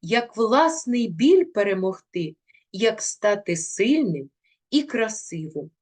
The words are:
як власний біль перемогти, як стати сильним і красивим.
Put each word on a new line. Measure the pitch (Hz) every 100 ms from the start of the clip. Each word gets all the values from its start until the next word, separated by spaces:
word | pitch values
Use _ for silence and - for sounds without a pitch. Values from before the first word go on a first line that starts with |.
як | 165 233 233 214
власний | 226 262 220 220 - 240 220
біль | 165 262 370 349
перемогти, | 208 202 190 190 190 _ 185 160 160 _ _ _
як | 190 226 220
стати | - - 208 208 - 170
сильним | - - 220 311 247 147 139 _ _ _ _
і | 285
красивим. | 285 233 220 220 - 170 156 147 151 _